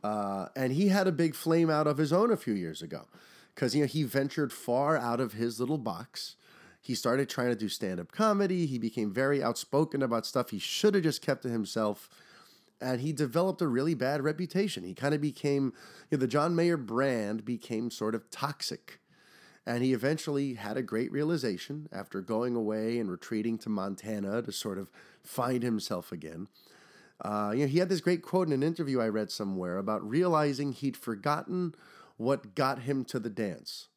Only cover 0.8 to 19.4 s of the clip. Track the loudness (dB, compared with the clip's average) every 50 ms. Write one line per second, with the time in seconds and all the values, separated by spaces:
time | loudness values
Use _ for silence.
0.8 | 4 6 6 6 4 4 4 2 2 2 0 -2 0 2 4 6 6 6 4 4
1.8 | 4 2 2 2 2 4 4 4 4 4 2 0 0 -2 -2 -2 -2 -4 -6 -8
2.8 | -10 -10 -10 -12 -14 _ -20 -20 -20 -20 -20 -20 -20 _ _ -2 0 2 4 2
3.8 | 2 2 2 0 -2 2 2 0 0 0 0 -2 -2 -2 -2 -8 -2 0 2 2
4.8 | 4 4 2 2 2 0 0 0 0 -2 -2 -2 -2 -2 0 -2 -2 -2 -2 -2
5.8 | -2 -4 -4 -6 -10 -12 -12 -12 -12 -12 -14 _ _ -20 -20 -20 -20 -20 -20 _
6.8 | _ -6 -6 0 2 2 2 2 2 0 -2 0 0 0 0 0 -2 -4 -4 -4
7.8 | -4 -4 -4 -4 -6 -8 -2 2 2 4 4 4 2 2 2 0 0 0 -2 -2
8.8 | -4 -2 -2 -2 -2 0 0 0 2 2 2 2 2 0 0 -2 -4 _ 2 2
9.8 | 2 2 2 0 0 2 2 0 -2 0 0 -2 -2 0 -4 -6 -6 -4 -2 4
10.8 | 4 4 4 4 2 2 0 0 0 -2 -2 0 -2 -4 -2 -2 -4 -2 -2 0
11.8 | 0 0 0 -4 -10 -20 -20 -20 -20 -20 -20 -20 -20 -20 -20 _ _ _ _ _
12.8 | -4 -2 -2 -2 -2 -4 0 0 -2 0 2 2 2 2 2 0 0 0 2 2
13.8 | 2 2 2 2 2 2 2 2 0 0 -2 -2 -4 -2 0 0 0 0 -2 -6
14.8 | -8 -8 -6 -2 0 0 2 2 0 -2 -2 0 0 2 2 2 2 0 -2 -6
15.8 | -20 -20 -20 -20 -4 _ 0 2 2 2 4 2 4 4 4 4 4 4 2 0
16.8 | -2 -2 0 2 2 2 2 2 0 -2 -2 -4 -4 -4 -6 -6 -4 -4 -4 -2
17.8 | -2 -4 -4 -2 -2 -2 -2 -2 -6 _ -6 -4 -4 -4 -4 _ -8 -8 -8 -10
18.8 | _ -20 -20 _ _ _ _ _ _ -20 -20 -20